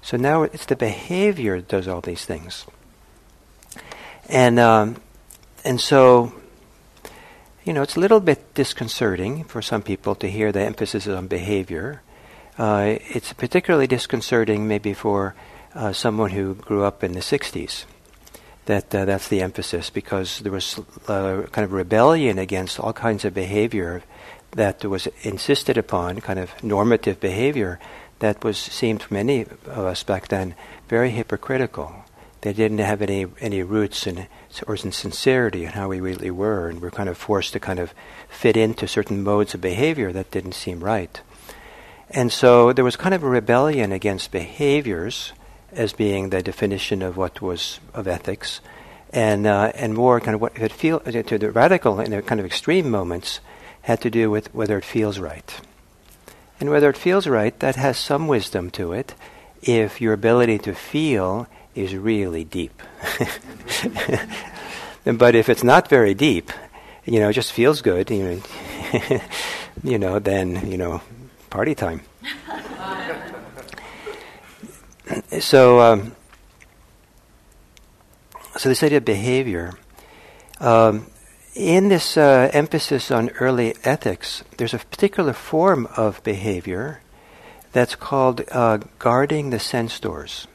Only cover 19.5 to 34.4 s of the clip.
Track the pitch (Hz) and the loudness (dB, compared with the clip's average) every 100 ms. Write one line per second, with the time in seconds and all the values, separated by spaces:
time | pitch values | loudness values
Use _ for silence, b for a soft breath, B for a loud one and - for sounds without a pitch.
19.5 | - 95 87 - - - 98 92 - 104 | -6 -8 -8 -6 -10 -6 -6 -6 -8 -8
20.5 | 95 - - - - - 101 98 95 - | -8 -8 -10 -14 -18 -6 -4 -2 -4 -6
21.5 | - 101 95 90 107 127 165 135 95 92 | -4 -4 -2 0 4 6 4 2 -2 -4
22.5 | 95 92 - 107 110 117 104 104 92 92 | -6 -6 -6 -6 -4 -4 -2 -4 -6 -4
23.5 | 101 113 107 87 90 - B B B B | -2 -2 -2 -6 -8 -14 B B B B
24.5 | - 104 - 104 95 - - 110 98 - | -2 -2 -2 -6 -4 -6 -8 -10 -8 0
25.5 | 139 - 117 107 95 87 92 - 95 90 | 0 2 0 0 -2 -2 -8 -6 -6 -6
26.5 | - 113 101 110 113 - 95 98 95 131 | -8 -2 2 4 2 0 -2 -4 -2 -2
27.5 | 147 95 90 B B B _ 110 101 117 | -2 -4 -6 B B B _ -2 0 -2
28.5 | 101 - - 120 107 - 101 110 139 110 | -4 -8 -4 -2 -2 -4 -4 0 0 -2
29.5 | - - - 95 90 - 95 - 98 92 | -12 -14 -6 -6 -6 -4 -6 -2 -4 -4
30.5 | 85 B B - 117 123 120 113 101 - | -10 B B -2 0 0 -2 -6 -6 -4
31.5 | 131 123 - 78 95 - b b b 107 | -4 -4 -6 -12 -14 -20 b b b -8
32.5 | 101 110 107 101 104 101 98 92 - 113 | 0 0 2 -2 0 -2 -2 -6 -8 -6
33.5 | 98 90 107 101 - 104 87 92 B | -4 -2 -2 -2 -4 -8 -8 -12 B